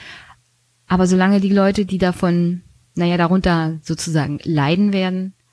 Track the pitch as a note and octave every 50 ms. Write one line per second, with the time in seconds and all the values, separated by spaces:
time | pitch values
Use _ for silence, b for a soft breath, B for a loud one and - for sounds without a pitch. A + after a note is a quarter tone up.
0 | B B B B B B B B _ _ _ _ _ _ _ _ _ - F#3 F3+
1 | F#3 F3+ F#3 F#3 F#3 F#3+ G3+ G3+ F#3+ G3 G3 G3+ G3 G3 G3+ G#3 G#3 F3+ F#3+ F3+
2 | F#3+ F3+ F3 - - F3+ E3+ F3 F3 E3+ F3+ F3 - - _ _ _ _ _ E3+
3 | E3+ F3 F3 F3 F3 E3 F3+ F#3+ F3 F#3 E3+ E3 D#3+ D#3+ D#3+ D#3 - - E3 D#3
4 | - F3 D#3+ D#3 C#3+ - D3 - - - E3 D3+ C#3 C#3+ E3 F3+ G#3 G#3 G3 F#3+
5 | F#3 F#3 F#3 F#3 F#3 F#3+ - _ b b